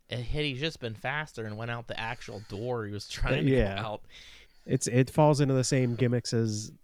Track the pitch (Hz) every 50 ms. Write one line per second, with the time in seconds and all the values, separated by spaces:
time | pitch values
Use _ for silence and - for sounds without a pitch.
0 | _ _ - 123 120 113 - 151 151 147 131 123 151 165 - - - 113 107 104
1 | - 123 139 151 156 143 - 120 110 107 107 107 117 120 117 120 117 120 - -
2 | 113 113 120 - - - 110 101 104 - 104 98 117 127 123 117 110 101 104 101
3 | - - - - - 127 131 - 156 135 135 123 110 98 98 98 110 107 107 -
4 | - - - - - - - - - - _ - _ - 131 135 - - 117 123
5 | 131 - - - 151 147 151 131 147 131 135 131 127 - 147 131 127 123 120 110
6 | 127 120 123 120 - - - 113 113 110 107 104 107 - - -